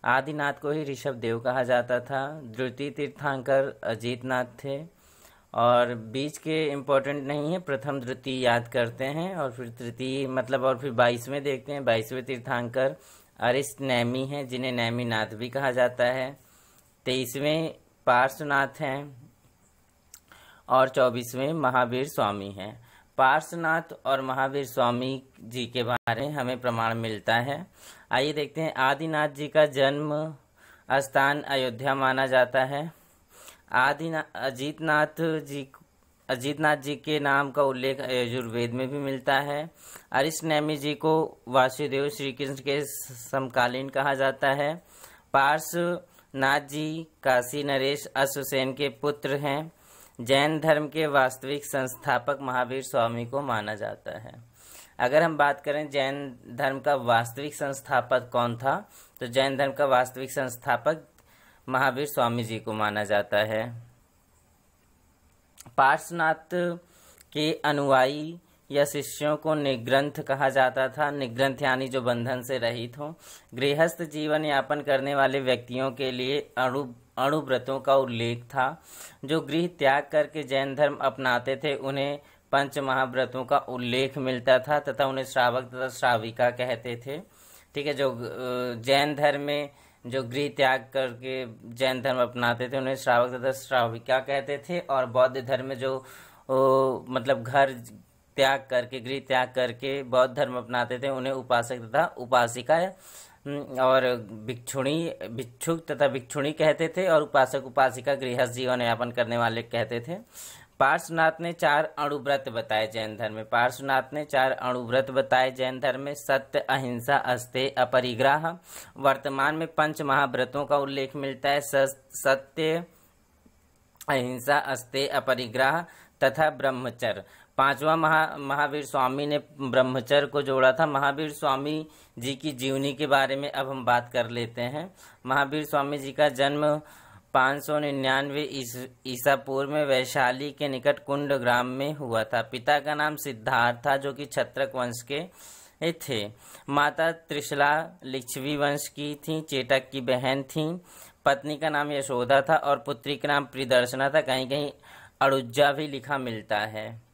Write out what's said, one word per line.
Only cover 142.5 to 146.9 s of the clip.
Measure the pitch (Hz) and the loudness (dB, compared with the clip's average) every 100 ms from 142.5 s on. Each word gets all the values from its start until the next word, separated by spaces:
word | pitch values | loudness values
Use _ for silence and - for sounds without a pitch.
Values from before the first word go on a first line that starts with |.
| 127 120 143 | -4 2 2
का | 139 147 | 2 -2
नाम | 151 151 | -2 -2
सिद्धार्थ | 147 117 113 127 120 120 143 | -8 -6 0 4 4 2 0
था, | 139 | 0
जो | 139 | 0
कि | 139 147 | -8 -6
क्षत्रक | - 123 - 135 131 | -4 -4 -2 -4 -2
वंश | 123 117 - | -4 -6 -6
के | 143 180 - - - - _ 160 | -6 -6 -14 -20 -20 -20 _ -4
थे। | 165 - 120 104 110 - - - | -4 -4 -4 -4 -10 -20 -20 -2
माता | 143 147 | 2 2